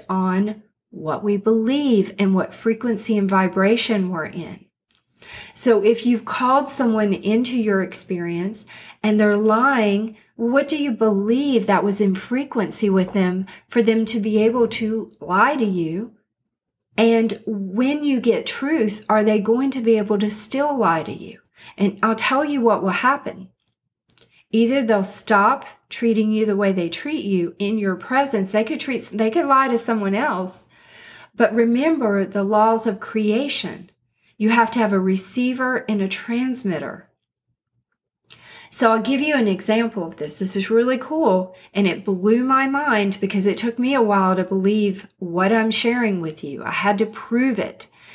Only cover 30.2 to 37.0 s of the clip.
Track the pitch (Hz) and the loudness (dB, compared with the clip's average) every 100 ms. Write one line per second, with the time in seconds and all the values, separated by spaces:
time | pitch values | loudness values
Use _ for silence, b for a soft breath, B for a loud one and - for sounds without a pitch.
30.2 | 294 185 185 - - B B B B B | -2 -4 -6 -8 -12 B B B B B
31.2 | B - 233 226 233 240 311 302 220 202 | B 0 2 2 2 2 2 2 0 0
32.2 | 190 202 196 214 220 226 226 196 - 220 | 0 -2 0 4 4 2 0 -4 -6 -2
33.2 | 208 220 285 - 165 - 180 _ _ _ | 0 0 -2 -4 -6 -10 -18 _ _ _
34.2 | _ - 214 233 220 247 208 196 185 190 | _ -2 2 2 2 2 2 2 2 0
35.2 | - 247 247 254 254 247 - 208 190 - | -2 -2 -2 -2 -2 -2 -2 -2 -2 -4
36.2 | - 233 254 233 196 156 135 - | -4 -4 -2 -2 -4 -4 -6 -12